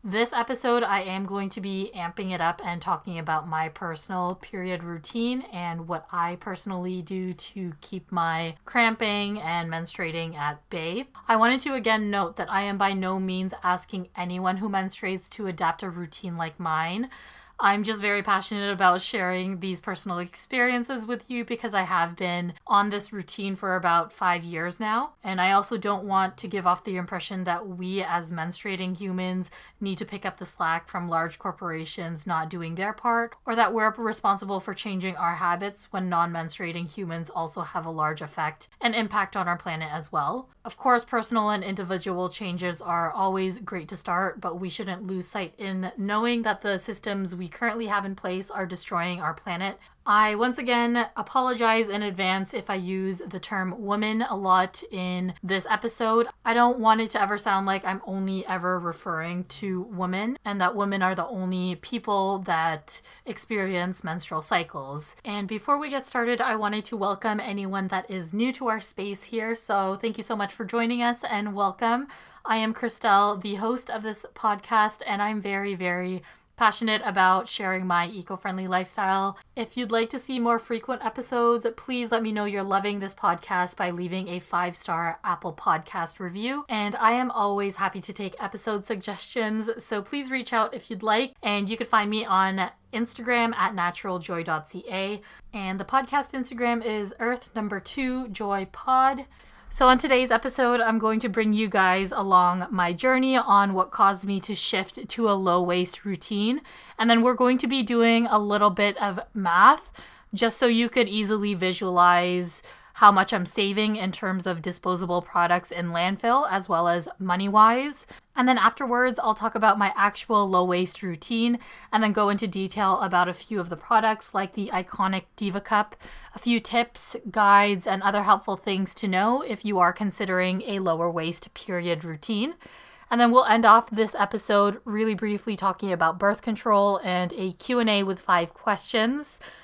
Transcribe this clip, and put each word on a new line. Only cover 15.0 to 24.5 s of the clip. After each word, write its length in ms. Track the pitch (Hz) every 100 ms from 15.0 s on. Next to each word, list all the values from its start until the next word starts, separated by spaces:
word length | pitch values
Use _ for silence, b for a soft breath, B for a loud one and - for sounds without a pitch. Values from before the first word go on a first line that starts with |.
| 190 190 -
to 160 | - 196
adapt 360 | 170 170 170
a 60 | 196
routine 480 | 175 170 - 185 170
like 200 | 160 151
mine. 480 | 170 156 165 190 254 B B B B -
I'm 220 | 202 202
just 160 | 208 214
very 240 | 202 202
passionate 480 | 202 196 196 208 202
about 300 | 196 185 180
sharing 580 | - 220 180 185 185 190
these 220 | 190 180
personal 380 | - 180 196 180
experiences 840 | 180 - - 254 247 247 233 254 220
with 240 | 240 -
you 140 | 240
because 300 | 233 233 226
I 80 | 196
have 340 | 185 185 170 175
been 380 | 180 175 175 - -
on 240 | 208 208
this 220 | 202 208
routine 460 | 202 - - 196 190
for 180 | 196 185
about 380 | 175 170 165
five 320 | - 185 175
years 340 | 170